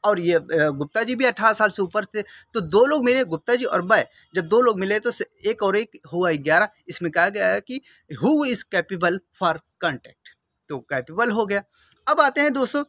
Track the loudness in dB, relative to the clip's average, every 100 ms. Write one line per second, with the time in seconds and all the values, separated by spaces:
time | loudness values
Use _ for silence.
0 | 0 0 2 0 0 0 0 -2 -6 -4
1 | -4 0 0 2 0 2 0 0 -4 -4
2 | -6 -10 -10 -16 _ -8 2 4 4 4
3 | 2 2 0 -4 -2 -2 0 -2 2 0
4 | 0 _ _ -8 0 2 2 0 -2 -2
5 | -2 -6 -10 _ -4 -2 0 0 -4 -12
6 | -10 -2 0 0 2 2 2 _ -16 -6
7 | -2 2 0 2 0 0 -4 -14 _ _
8 | _ -2 0 2 0 -2 -2 -4 -4 -2
9 | -2 -2 _ _ -2 -2 _ _ -6 -6
10 | -14 _ -20 _ _ _ _ -12 -6 -8
11 | -6 -4 -2 -2 -2 -4 -6 _ _ _
12 | -2 2 2 2 0 0 -2 -2